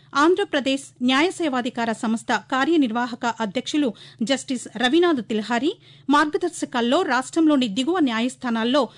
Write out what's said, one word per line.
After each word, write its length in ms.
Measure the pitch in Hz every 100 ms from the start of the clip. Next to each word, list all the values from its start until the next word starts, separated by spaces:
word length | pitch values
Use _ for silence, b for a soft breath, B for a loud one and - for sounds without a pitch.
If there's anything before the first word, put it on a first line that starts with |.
| b
ఆంధ్రప్రదేశ్ 720 | 269 311 370 403 294 269 269 - _
న్యాయ 280 | 247 262 339
సేవాధికార 640 | - 330 254 240 - 233
సంస్థ 340 | 220 226 226 - 220 -
కార్యనిర్వాహక 760 | 262 269 339 262 226 240 226 254 -
అధ్యక్షులు 480 | 220 247 247 - 190 - B B
జస్టిస్ 460 | 208 269 - 247 - 208
రవినాథ్ 460 | 247 311 349 285
తిల్హారీ 500 | 202 214 214 240 285 466 b b b
మార్గదర్శకాల్లో 920 | 294 302 330 359 - 285 247 240 294
రాష్ట్రంలోని 640 | 370 254 262 330 320 294 247
దిగువ 300 | 196 262 370
న్యాయస్థానాల్లో 840 | 277 220 247 - 247 226 226 285 226